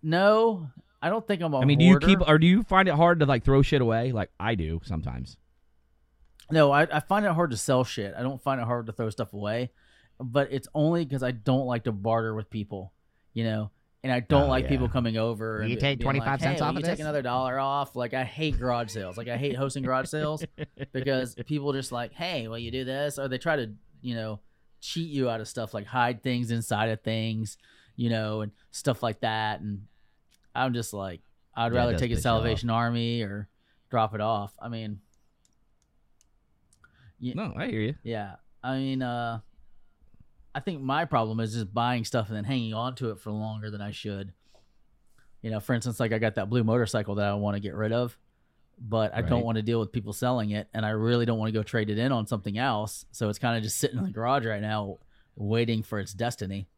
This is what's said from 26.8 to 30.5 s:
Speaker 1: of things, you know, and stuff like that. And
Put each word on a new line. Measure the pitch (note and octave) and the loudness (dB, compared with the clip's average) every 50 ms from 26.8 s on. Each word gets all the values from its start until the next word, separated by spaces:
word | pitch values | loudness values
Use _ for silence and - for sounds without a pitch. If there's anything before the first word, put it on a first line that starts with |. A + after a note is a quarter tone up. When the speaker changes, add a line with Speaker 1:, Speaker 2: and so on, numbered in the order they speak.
| A2 A2+ | 2 0
Speaker 1:
of | A2 G#2+ | 0 -2
things, | _ - A2 A2 A2 A2+ A2+ A2 A2 G#2 - _ _ _ _ _ _ _ _ | _ -4 -4 -2 -2 -2 -2 -4 -4 -6 -8 _ _ _ _ _ _ _ _
you | - A#2+ A#2 | -2 0 0
know, | A#2 A2+ A2 G#2+ G#2+ A2 G#2+ | 0 0 0 -2 -2 -4 -4
and | G#2 - _ _ _ | -6 -8 _ _ _
stuff | - - - - A#2+ - - | -16 -4 -2 -2 -2 0 0
like | A#2 G#2+ - - | -4 -2 -2 -2
that. | A#2 A2 A2 A2 G#2+ G#2+ D#2 F2+ | -2 0 0 -2 -2 -4 -4 -6
And | G#2+ G2+ G2 G2+ - _ _ _ _ _ _ _ _ _ _ _ _ | -8 -8 -8 -10 -14 _ _ _ _ _ _ _ _ _ _ _ _